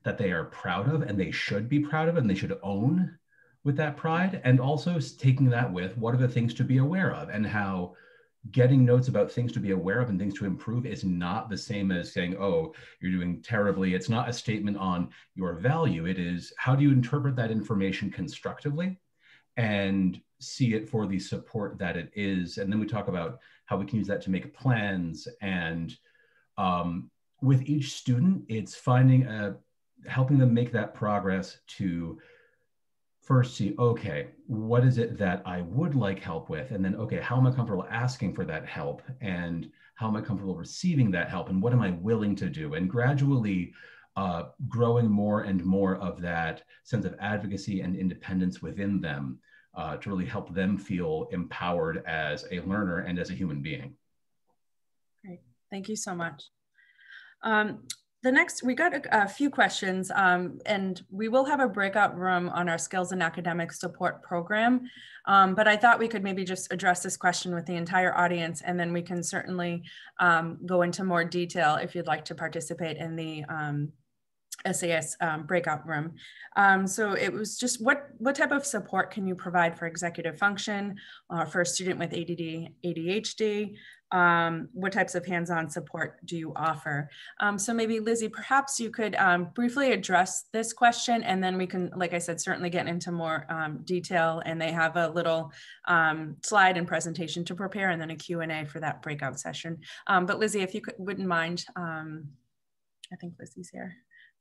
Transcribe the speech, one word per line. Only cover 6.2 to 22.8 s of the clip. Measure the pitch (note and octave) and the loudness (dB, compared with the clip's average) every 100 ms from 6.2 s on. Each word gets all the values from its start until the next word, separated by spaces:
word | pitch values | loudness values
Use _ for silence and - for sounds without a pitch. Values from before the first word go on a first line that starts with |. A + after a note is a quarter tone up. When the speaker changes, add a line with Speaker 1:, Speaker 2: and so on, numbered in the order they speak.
| B2 | 2
Speaker 1:
things | A#2+ A2+ | 2 0
to | - | 0
be | - C3 | 2 4
aware | C#3+ F#3+ F3+ | 4 2 0
of, | - - | -2 -6
and | G#2+ | -4
how | G2+ G#2+ G2 F#2+ F2 - - _ _ _ G#2+ | -2 0 -2 -2 -4 -10 -20 _ _ _ -2
getting | C3 B2 C3+ | 6 8 8
notes | B2 B2 - | 8 8 6
about | G#2 G2+ | 2 2
things | - A#2+ | 0 -2
to | A2 | -2
be | G2 | 0
aware | F#2 F2+ A2+ | 0 2 2
of | A2 | 2
and | F#2 | 0
things | G2+ | -2
to | - G2+ | -2 -4
improve | F2 - A#2+ A#2+ | -4 -2 -4 -4
is | - | -4
not | F#2+ F2 F2 F#2 - | -2 0 0 -4 -4
the | F#2 | -8
same | - G2+ G2 | -6 -2 0
as | F2 E2+ | -2 -4
saying, | F#2+ F2 F2+ | -4 -4 -2
"Oh, | G2 E2 D#2+ - - - | 0 0 -2 -8 -20 -8
you're | F#2 | -2
doing | F#2 F2 E2 | -2 -2 -4
terribly." | - A2+ G#2 F#2 F#2+ | -2 0 2 2 2
It's | F#2 - | 0 0
not | A2+ B2 | 0 0
a | |
statement | B2 - G#2+ G#2 F#2+ | -4 -4 -2 -2 -2
on | F#2+ F2 - - _ | -2 -2 -4 -8 _
your | F2+ F2+ | -6 -6
value. | E2+ A#2 D#3+ D3+ E2 E2+ | -2 0 2 0 0 -2
It | F2+ | -2
is, | F2 F2 - - | -2 -4 -6 -4
how | C3 C#3 | 2 4
do | |
you | C#3+ | 6
interpret | B2+ A#2 D3 C3+ B2 | 6 4 0 0 -2
that | A2 | -2
information | A2 - G2+ G2 F#2+ G2 | -2 -2 0 0 0 -4
constructively | - D2+ - F2+ - D3 D3 F#3 F#3 _ _ _ - _ - | -4 -8 -6 -10 -6 -4 -2 -4 -6 _ _ _ -20 _ -2
and | A2 G2+ G2 G2 F#2 - _ _ | 0 2 2 2 2 0 _ _
see | - - B2+ | -12 0 2
it | G#2+ - | 2 0
for | A2 G2 | -2 0
the | F#2+ | -2
support | - G2 - A2 G2 - | -4 -8 -6 -6 -6 -4
that | F2+ F2 | -4 -4
it | D#2+ | -6
is? | G#2 G2 F#2 F2 - | -4 -2 0 -2 -4
And | G2 | -2
then | |
we | G#2+ | 0